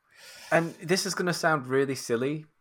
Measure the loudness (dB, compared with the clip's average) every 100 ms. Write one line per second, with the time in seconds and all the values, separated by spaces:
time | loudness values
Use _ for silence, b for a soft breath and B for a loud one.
0 | _ B B B B 2 2 -6 -2 0
1 | 0 -2 0 2 2 2 2 2 2 -2
2 | 0 0 0 -4 -10 -2